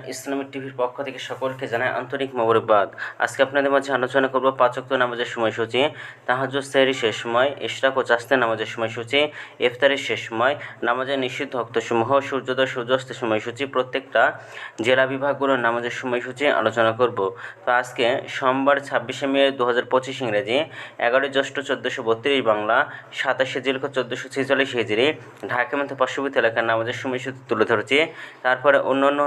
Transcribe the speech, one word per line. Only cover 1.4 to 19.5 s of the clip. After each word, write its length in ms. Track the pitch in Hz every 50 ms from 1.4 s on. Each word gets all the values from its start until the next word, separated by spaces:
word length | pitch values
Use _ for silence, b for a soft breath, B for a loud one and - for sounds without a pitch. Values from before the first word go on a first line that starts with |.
| - 131 131 131 135
জানাই 240 | 117 113 113 127 127 -
আন্তরিক 380 | 117 127 127 143 135 135 131 131
মোবারকবাদ। 540 | 127 113 113 113 113 98 110 107 101 95 92 - B B B B B
আজকে 220 | - 117 - - 135
আপনাদের 280 | - 139 143 135 139
মাঝে 200 | 139 139 135 139 139
আলোচনা 360 | 123 127 123 131 139 131 131
করব 180 | 131 131 123 135 131
পাঁচ 160 | 131 127 123 123
ওয়াক্ত 180 | 135 127 127 135
নামাজের 360 | 127 127 123 120 117 120 117
সময়সূচি, 500 | - 120 113 110 107 117 117 110 117 123 135 151 151 B B B B B B
তাহাজ্জুদ 400 | - 123 127 135 127 127 139 131
সেহরি 300 | - - 139 135 131 135
শেষ 200 | 127 120 110 107
সময়, 320 | - - 120 117 120 127 143 143 -
ইশরাক 340 | - 113 - - - 135 131
ও 60 | 131 117
চাস্তে 320 | - 120 117 - - 139
নামাজের 340 | 131 123 113 110 107 110 107 -
সময়সূচি, 480 | - 113 110 113 120 113 113 - 143 147 147 B B B B B B
ইফতারের 420 | 113 123 120 123 147 139 139 135 -
শেষ 160 | - 113 101 -
সময়, 300 | - 117 110 117 135 147 - B B B B -
নামাজের 360 | 117 120 127 131 127 139 135
নিষিদ্ধ 340 | 135 139 131 - 147 131 -
ওয়াক্তসমূহ, 560 | 123 113 113 - 113 - - 123 117 113 123 139 139
সূর্যোদয় 500 | 135 - 139 131 120 127 127 123 131 127 -
সূর্যাস্তের 440 | 131 117 113 131 131 127 - 120
সময়সূচি, 480 | - 127 113 107 107 - 120 113 117 139
প্রত্যেকটা 560 | 135 - 127 123 127 - 139 135 - - 113 120 147 156 - B B B B B B B B 110
জেলা 220 | 117 131 131 131
বিভাগগুলোর 540 | 127 139 131 135 143 135 135 139 139 135 123
নামাজের 340 | 117 117 117 120 117 120 120
সময়সূচি 480 | - 127 131 120 123 120 127 127 131 143 143
আলোচনা 420 | - - 107 110 110 120 117 - 120
করব। 260 | 117 127 117 107 101 98 95 - B B B B B
তো 100 | - - 123
আজকে 320 | 123 131 127 - - 127 117 127 - - -
সোমবার 480 | - - 139 131 131 135 135 139 143 139
ছাব্বিশে 460 | 135 - 139 123 117 120 123 - 143
মে 160 | 139 135 139 139 139